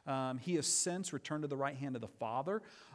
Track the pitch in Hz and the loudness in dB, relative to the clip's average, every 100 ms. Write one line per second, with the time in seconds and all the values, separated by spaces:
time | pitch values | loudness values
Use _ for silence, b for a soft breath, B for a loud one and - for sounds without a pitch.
0 | B 131 131 127 160 170 - - 180 180 | B 0 0 -2 2 2 4 4 4 0
1 | 190 135 - 151 147 139 139 135 139 127 | -2 -4 -2 -2 0 0 0 0 -2 -4
2 | 123 - 113 117 175 214 - B B | -6 -4 0 0 0 -2 -4 B B